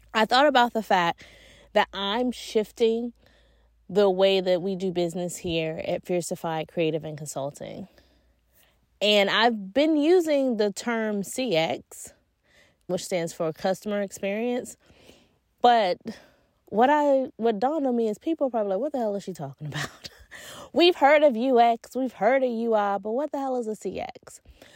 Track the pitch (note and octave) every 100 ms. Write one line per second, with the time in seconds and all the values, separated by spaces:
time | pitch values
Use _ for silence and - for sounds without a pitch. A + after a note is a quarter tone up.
0 | _ A3+ A3 B3 D4 C4 A#3+ A3 - F#3+
1 | F3 - - - - - _ G#3 - F#3+
2 | G3 A3 B3+ - - A3 G#3 - A3+ A3+
3 | A#3+ - _ _ _ _ _ _ - F#3+
4 | G3+ F#3 G3 F#3+ F3+ F3+ F#3+ F#3 F#3+ F3
5 | F3 F3+ F3 - F#3 E3 D#3+ D#3+ - E3+
6 | - F3+ - F3 E3+ D#3+ D#3 - D#3+ D#3
7 | D#3 D3+ D3+ C#3+ C#3 C#3+ G#2+ - F#3+ _
8 | _ _ _ _ _ _ _ _ _ -
9 | G#3 G#3 G3 F#3 A#3 A3 F#3+ B3+ D#4 D#4
10 | D4 F#4 D#4+ C#4+ C4 G#3+ G#3 - - A3+
11 | G#3+ G#3 F#3 - C4 D#3+ D#3+ B2+ - -
12 | - _ _ _ _ _ _ _ - F3+
13 | - F3+ E3 - E3 D#3 F#3+ F#3+ G#3+ G3+
14 | G3 - G3 G#3 A#3+ B3 - - _ _
15 | _ - _ _ _ _ B3 A#3 F#3+ F3
16 | - - _ _ _ _ - G3+ B3+ D4
17 | D4 C4+ B3+ - A3+ G#3 B3+ D#4+ C4+ A#3+
18 | A3+ G#3 D#4+ E4 C#4 A3+ G3+ F#3+ D4 C4+
19 | A3 G3+ F#3 F3 C#3+ C3+ D3+ D3 C#3 -
20 | - - - - - - - E4+ F4 F4
21 | C#4 D4+ D4 A3 C4 A#3+ A#3 A#3 - B3
22 | C4 - G3+ C4+ B3+ A3+ A#3 A3 G3+ G3+
23 | G#3 A#3 D4+ C#4+ C4+ B3+ A3 G#3+ G3 -
24 | - - - - _ - -